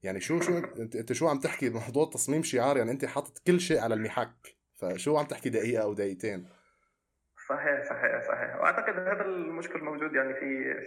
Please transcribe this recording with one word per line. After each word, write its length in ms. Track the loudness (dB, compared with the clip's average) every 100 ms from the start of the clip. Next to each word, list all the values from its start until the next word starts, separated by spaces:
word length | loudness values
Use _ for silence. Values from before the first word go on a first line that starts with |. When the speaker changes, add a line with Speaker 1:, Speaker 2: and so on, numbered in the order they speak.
Speaker 1:
يعني 160 | -6 -4
شو، 200 | 0 0
شو 180 | 2 0
أنت، 380 | -2 -6 -6 -6
أنت 180 | -2
شو 140 | 2 2
عم 120 | 2
تحكي 300 | -2 0 -2
بموضوع 400 | -2 -2 2 2
تصميم 300 | 0 0 0
شعار؟ 340 | 2 2 4 4
يعني 140 | 2
أنت 140 | 0 -2
حاطط 320 | -2 -6 -4 4
كل 120 | 4
شيء 200 | 4 2
على 140 | 4
المحك، 420 | 0 0 -2 -4 -6 -20 _ _ -8
فشو 420 | -4 -2 2 2
عم 80 | 2
تحكي 240 | -2 0
دقيقة 340 | 2 2 2
أو 100 | 2
دقيقتين؟ 540 | 2 0 0 -4 -4 -8 -20 _ _ _ _ _ _ _ -16 -6
Speaker 2:
صحيح، 400 | -2 0 0 -2
صحيح، 380 | 0 0 0 -2
صحيح. 280 | -2 -2 0
وأعتقد 380 | 2 2 0 -2
هذا 260 | -2 -2 -2
المشكل 580 | -4 -4 -6 -6 -6
موجود 300 | -6 -4 -2
يعني 200 | 0 0
في، 400 | -2 -4 -4 -4 -4